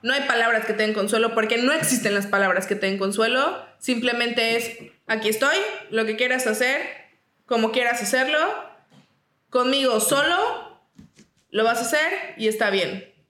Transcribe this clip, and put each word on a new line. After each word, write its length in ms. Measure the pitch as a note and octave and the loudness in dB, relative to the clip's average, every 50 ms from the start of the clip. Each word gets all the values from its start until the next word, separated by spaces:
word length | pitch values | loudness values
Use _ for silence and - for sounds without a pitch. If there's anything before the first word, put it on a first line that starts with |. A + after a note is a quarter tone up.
| - | 0
No 100 | A3+ C4+ | 0 -2
hay 80 | C#4 C#4 | 0 0
palabras 420 | C#4 C4 A#3 A3+ A#3 A#3 A3 A3 | 0 0 2 2 2 2 0 0
que 80 | - G#3+ | -2 0
te 100 | G#3 G#3+ | 0 2
den 100 | G#3+ G#3+ | 0 2
consuelo 400 | G#3 G3 G#3 - A3 A3+ A3+ A3+ | 0 0 2 2 2 2 2 2
porque 240 | A3+ G#3+ G#3+ A#3 A#3 | 0 2 2 2 2
no 140 | B3 C4 D4+ | 2 2 2
existen 420 | D#4+ C#4+ - C4 A3 G#3+ G#3+ G3+ | 2 0 0 0 0 0 0 0
las 120 | G3+ G3+ | 0 0
palabras 400 | G3+ - G3 G3 F#3+ F3 F#3 F#3+ | 0 0 2 2 2 2 0 0
que 80 | - G3+ | -2 -4
te 100 | G3+ - | -2 -2
den 120 | F#3+ G3 G3 | -2 -2 0
consuelo. 600 | F#3+ F#3+ G#3 G#3+ A3 A3+ B3 C4 C#4 E4 F#4 - - - - _ | -2 -2 0 0 0 2 2 2 0 0 -2 -6 -12 -16 -20 _
Simplemente 760 | - - B3+ A3+ B3 B3 A#3 A#3+ A#3+ A#3 A#3 A#3+ A3+ A3+ A3+ | -4 -2 -2 0 0 0 0 0 0 0 0 0 0 2 0
es, 220 | A3+ A3+ - - - - - - _ _ | 0 -2 -4 -10 -14 -18 -20 -20 _ _
aquí 220 | - A3+ A3 A3 G#3+ | -4 -4 0 0 0
estoy, 280 | A3 A3 C4+ C#4+ D#4+ F#4+ G4+ G#4+ G#4+ - - - | 0 2 2 2 2 0 -2 -4 -6 -10 -12 -4
lo 160 | G#3 A3 A3 | -2 -2 -2
que 100 | A3 A3 | -2 0
quieras 300 | G#3+ B3 B3+ B3+ B3+ B3+ | -2 0 0 0 0 0
hacer, 340 | A#3 G#3+ G#3+ B3 B3 C4+ D4+ F4+ - - - - _ _ _ _ _ _ _ _ | -2 0 0 0 0 0 -2 -4 -8 -12 -16 -20 _ _ _ _ _ _ _ _
como 260 | - B3 A3+ A3 A3 A3 | -2 0 0 0 2 0
quieras 280 | B3+ A#3+ A#3+ A#3+ - G#3 | 0 0 0 0 -2 -2
hacerlo, 360 | G3 - B3+ C4 C4+ D4+ D4+ D#4+ G4 G#4 - - - - - _ _ _ - _ _ _ _ _ _ _ _ _ _ | -2 0 0 0 0 0 0 0 0 -2 -6 -10 -16 -20 -20 _ _ _ -20 _ _ _ _ _ _ _ _ _ _
conmigo 480 | - B3+ B3+ B3+ C4+ C#4 C4+ C4 A3+ G#3+ | 0 0 2 2 2 2 2 2 2 2
solo, 800 | G#3+ - C#4+ C#4 C#4+ D#4+ F4 F#4 G#4+ B4 A4 - - - - _ _ _ _ - - - _ - - _ _ _ _ _ | 2 2 2 2 2 2 2 2 0 0 -2 -6 -12 -16 -20 _ _ _ _ -20 -20 -20 _ -20 -20 _ _ _ _ _
lo 140 | - G#3 A3 | -2 0 2
vas 140 | A3+ A#3 A#3 | 2 2 0
a 40 | B3 | -2
hacer 520 | - - D4+ D#4 E4 F#4+ F#4+ - - - - | 0 0 0 0 0 -2 -6 -8 -12 -10 -2
y 80 | A3 | -2
está 240 | A3 A3 G#3+ A#3 G#3 | -2 0 0 0 0
bien. 420 | G3 G3 F3 - F#3+ F#3+ - - _ _ _ | 0 0 -2 -2 -6 -10 -12 -16 _ _ _